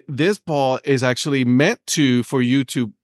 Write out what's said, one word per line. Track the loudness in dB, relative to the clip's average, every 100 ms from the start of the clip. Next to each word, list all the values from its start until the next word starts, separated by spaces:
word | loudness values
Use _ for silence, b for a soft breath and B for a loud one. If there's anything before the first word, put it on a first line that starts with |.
| -6
this | -2 -2 -2
ball | -4 0 0 0
is | 0 0
actually | 0 -2 -2 0
meant | 2 2 2 0 -4
to, | 0 2 2
for | 0 -2
you | 0 0 -2
to, | -4 -4 -6